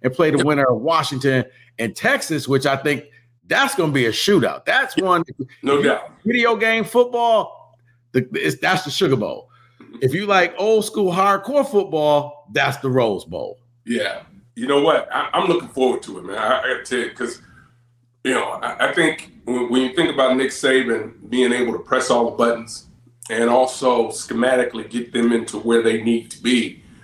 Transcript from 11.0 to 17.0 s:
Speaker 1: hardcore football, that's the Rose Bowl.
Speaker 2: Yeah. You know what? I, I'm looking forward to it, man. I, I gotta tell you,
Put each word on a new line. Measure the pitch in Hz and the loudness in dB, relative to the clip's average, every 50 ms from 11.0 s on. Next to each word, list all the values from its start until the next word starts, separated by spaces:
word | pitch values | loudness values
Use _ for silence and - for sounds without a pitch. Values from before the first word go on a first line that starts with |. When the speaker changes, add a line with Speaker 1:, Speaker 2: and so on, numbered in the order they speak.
| 202 185 | 0 2
Speaker 1:
hardcore | 170 190 190 202 196 196 196 - 277 285 269 - | 2 2 4 4 2 2 0 0 0 0 0 2
football, | 208 202 180 - 156 156 151 151 147 147 143 - - - - - 104 | 2 0 0 0 0 2 4 4 4 4 2 -2 -8 -18 -12 -6 -2
that's | 143 139 135 131 | 0 0 0 -2
the | - - 135 | -4 -2 0
Rose | 127 131 120 110 98 87 - | 2 2 2 2 0 -2 -6
Bowl. | 82 90 78 60 - - - _ _ _ _ _ | -10 -10 -8 -8 -10 -12 -14 _ _ _ _ _
Speaker 2:
Yeah. | 117 120 110 101 95 95 98 - - 98 - - _ _ | -6 -4 -2 -4 -4 -6 -10 -14 -18 -20 -20 -20 _ _
You | 117 120 | -6 -2
know | 135 143 143 | 0 2 2
what? | 147 160 147 - - - | 4 2 2 0 -2 -4
I, | - 143 143 - - | -6 -6 -4 -4 -2
I'm | 170 175 | -2 0
looking | 175 165 - 127 117 | 0 0 -2 -4 -6
forward | - 135 127 123 117 - - | -2 0 0 0 0 -2 -6
to | - 98 90 | -12 -14 -14
it, | - | -12
man. | 95 98 | -10 -6
I, | 110 107 - 127 127 | -4 -2 0 0 0
I | 120 | -2
gotta | 131 123 - - | -4 -6 -6 -6
tell | - 127 | -6 -6
you, | 120 | -4